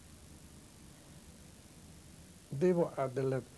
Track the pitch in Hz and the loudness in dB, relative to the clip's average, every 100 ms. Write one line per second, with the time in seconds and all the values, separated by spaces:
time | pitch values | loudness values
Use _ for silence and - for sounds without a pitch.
0 | - - - - - - - - - - | -18 -18 -16 -16 -16 -16 -18 -18 -18 -18
1 | - - - - - - - - - - | -18 -18 -16 -16 -18 -18 -18 -18 -16 -16
2 | - - - - - 139 180 170 151 - | -16 -16 -18 -18 -6 6 8 8 6 4
3 | 131 123 135 131 - | 2 2 2 2 -2